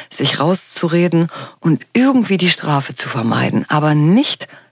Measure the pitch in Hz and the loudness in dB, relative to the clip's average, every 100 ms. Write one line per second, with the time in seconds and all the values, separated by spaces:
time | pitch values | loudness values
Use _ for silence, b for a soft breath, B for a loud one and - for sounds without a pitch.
0 | B - 135 - 147 190 - - 170 170 | B -4 -4 0 0 0 -4 -4 0 0
1 | 175 165 165 B 127 B 165 156 - 233 | 2 2 0 B -18 B -2 -2 0 0
2 | 262 262 202 190 180 - 156 143 - 135 | 2 2 2 0 0 0 -2 -2 -2 -10
3 | 139 120 113 117 127 110 - 151 151 151 | -6 -4 -2 0 0 -2 0 0 2 4
4 | 151 214 294 - - B B | 4 4 2 -4 -12 B B